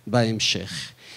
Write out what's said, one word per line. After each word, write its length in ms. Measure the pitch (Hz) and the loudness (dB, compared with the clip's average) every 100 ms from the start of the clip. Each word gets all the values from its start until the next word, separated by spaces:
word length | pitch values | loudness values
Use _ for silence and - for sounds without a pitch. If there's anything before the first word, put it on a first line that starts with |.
| - | 0
בהמשך. 840 | 120 113 110 - 90 92 80 - - - | 2 4 2 0 0 -4 -8 -10 -14 -20